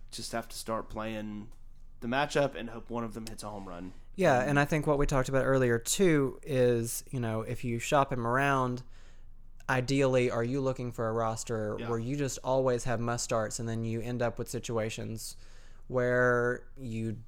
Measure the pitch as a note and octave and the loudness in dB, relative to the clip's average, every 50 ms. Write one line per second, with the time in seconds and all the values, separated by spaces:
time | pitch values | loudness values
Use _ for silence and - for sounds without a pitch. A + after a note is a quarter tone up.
0 | - - - - A2+ - - A#2 A2+ - - - - - A2+ G#2+ G2 - - A2 | -14 -14 -12 -10 -8 -6 -4 -6 -6 -6 -10 -10 -6 -4 -4 -4 -4 -6 -6 -6
1 | G#2+ A2 A2 G#2+ G#2+ G#2+ G#2 G#2 G#2 - - - - - - - - - - - | -4 -4 -4 -6 -6 -6 -8 -8 -10 -12 -14 -16 -16 -16 -16 -16 -16 -16 -14 -8
2 | - A#2 B2+ C3+ D3 D3 - D3+ C#3+ C3+ - - A2+ - - A#2 G#2+ - A#2 A#2 | -4 0 2 2 2 2 4 2 2 2 0 -4 -10 -8 -8 -10 -8 -6 -4 -4
3 | A#2 A2 G#2+ A2+ A2 A2+ G#2+ - - G#2 G#2 G2+ G2 F#2+ F2 F2 F2+ F#2 - - | -4 -4 -6 -8 -8 -10 -10 -10 -10 -8 -8 -8 -8 -8 -8 -8 -8 -10 -10 -12
4 | - - - F#3+ F3+ D#3+ C3 B2 B2+ C#3+ C#3+ C#3+ D3 - E3+ D3+ D3 D#3 D3 C#3 | -14 -10 -2 2 4 6 6 6 4 4 4 2 2 4 2 2 2 2 4 4
5 | C#3+ - D3+ C3 B2+ - C3+ C3 B2+ C3 C3+ C3 B2+ A#2+ A#2 A2+ - - - - | 4 4 4 2 2 2 2 2 4 4 4 4 6 4 4 2 2 0 2 4
6 | G3 F3 D#3 D3 C3+ B2+ - - - - C#3 C3 B2 B2 A#2+ A#2 A#2 A#2+ - - | 6 6 6 6 4 2 -2 -6 -6 -2 2 4 6 6 6 4 2 -2 -4 -6
7 | - - - C3 A#2+ A2+ A2 A2 A2 A2+ B2+ - - B2 A#2 A#2 - - D3+ C#3+ | -8 -6 -4 -2 -2 0 -2 -2 -2 -4 -4 -4 -2 -2 -2 -2 0 4 4 4
8 | C3+ - C3+ A#2+ A#2 A#2 A#2+ C3+ C#3 C#3+ C#3 C3+ B2+ B2 B2 B2 - - - - | 4 4 2 -2 0 2 2 4 4 4 4 4 2 2 0 -4 -6 -10 -16 -16
9 | - - - - - - - - - - - - - - C3 C3 B2+ A#2+ C#3 C#3 | -16 -16 -16 -16 -16 -16 -16 -16 -16 -16 -16 -10 -2 0 0 0 2 2 2 4
10 | C#3 C3 B2+ B2+ B2 B2 - A#2 A#2 A#2+ C3 C#3+ C3 C3 B2+ - B2 A#2+ A#2 - | 4 6 6 6 4 4 2 2 0 0 0 0 0 0 -2 -2 -4 -6 -4 -2
11 | A#2 A2 A2 A#2 A2+ A2+ A2 A2+ - - A#2 A2 G#2+ G#2 G#2 - A2+ A#2 A#2 A2+ | -2 0 0 2 0 0 0 -2 -4 -4 -2 -2 -2 -2 -2 -4 -2 -2 -2 -2
12 | A2+ B2 C#3+ C#3+ C#3+ B2+ - - - B2+ C3 C3+ C3 C3 B2 A#2 - C3 A#2 A2 | -2 -2 -2 0 -2 -2 -2 -4 -2 0 2 4 4 4 2 2 2 0 0 0
13 | A#2+ A#2+ A#2 A#2 - - B2+ A2+ A2 G#2+ - - A#2 A2+ A2+ A2+ A2+ A2+ A2+ A#2 | 0 0 -2 -2 -2 0 0 0 0 0 -2 -4 -4 -4 -2 -2 -2 -2 -2 -2
14 | G#2+ A#2+ B2 A#2+ A#2+ A#2 A#2 - A#2 - - A#2 - - A#2 A2 G#2+ A2+ - - | -2 -2 -2 0 0 0 0 -2 -6 -6 -6 -6 -4 -2 -2 -2 -2 -2 -4 -6
15 | A2 A2 A2+ A2+ - - - - - - - - - - - - - - B2+ B2+ | -6 -6 -8 -8 -8 -10 -12 -12 -14 -16 -16 -16 -16 -16 -16 -14 -10 -4 0 0
16 | B2 B2 B2 B2 B2 B2 B2 A#2+ A#2+ B2 B2 - - - - C#3 C3+ A#2 A2+ A2 | 2 4 4 4 6 6 6 4 4 2 0 -2 -6 -12 -14 -12 -8 -6 -4 -4
17 | A2+ A2+ G#2+ A2+ - | -2 -4 -4 -6 -8